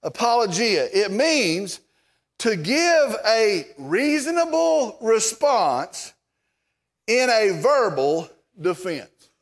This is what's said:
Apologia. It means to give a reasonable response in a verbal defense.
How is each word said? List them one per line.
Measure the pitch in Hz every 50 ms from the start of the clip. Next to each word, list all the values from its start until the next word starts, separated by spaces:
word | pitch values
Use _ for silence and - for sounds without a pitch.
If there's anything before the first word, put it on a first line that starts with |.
| -
Apologia. | 160 139 - - 240 233 240 233 202 170 175 233 226 202 160 131 117 -
It | 190 208 202
means | 190 214 277 320 320 294 233 175 160 175 202 185 - - _ _ _ _ _ _ _ _ _ _ _ _
to | - 240 220
give | 180 151 170 254 302 339 349 339 320 294 262 214 226 -
a | 208 220 226 226 214 202 175 143 - -
reasonable | - 139 135 160 208 269 294 294 302 262 302 339 339 339 339 311 320 330 330 320 311 269 220 - - 240
response | 220 226 220 214 - 214 - - 294 277 233 185 151 127 123 147 - - - - - _ _ _ _ _ _ _ _ _ _ _ _ _ _ _ _ _ _ _
in | - 220 247 254 254
a | 240 220 214 202
verbal | 185 160 156 262 294 277 240 202 156 135 131 143 151 165 165 - - _ _ _ _ -
defense. | 151 180 175 175 180 185 165 139 98 - _ _ _ _ _ _